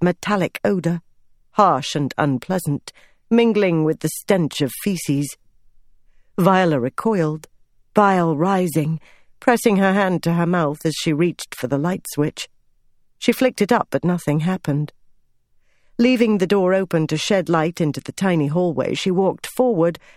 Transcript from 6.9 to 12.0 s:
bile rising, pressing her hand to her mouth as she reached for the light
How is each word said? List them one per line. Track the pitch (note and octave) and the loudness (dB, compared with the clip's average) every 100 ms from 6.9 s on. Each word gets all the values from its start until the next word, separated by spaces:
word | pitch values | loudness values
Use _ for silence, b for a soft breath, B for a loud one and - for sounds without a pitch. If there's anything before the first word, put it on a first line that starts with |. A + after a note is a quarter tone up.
| - A3+ G3+ D#3 D#3 - _ _ _ _ | -2 -2 0 -2 -4 -12 _ _ _ _
bile | - G3+ F#3 E3 D3 | 2 4 4 0 0
rising, | F3+ F#3+ F3+ D#3 D3+ D#3+ b b b - | 0 0 0 -2 -2 -4 b b b -4
pressing | - A#3 A#3 G3 | 0 2 2 4
her | G3 | 4
hand | G3 F#3+ E3+ | 2 2 0
to | E3+ | 0
her | E3+ E3+ | 0 0
mouth | F3+ D3+ D3+ D#3+ | 0 0 -2 -4
as | |
she | D3+ E3+ | -2 -2
reached | D3 F3 - - | 0 0 -2 -12
for | - B2 | -10 -4
the | C#3 | -2
light | E3+ F#3+ | -2 -4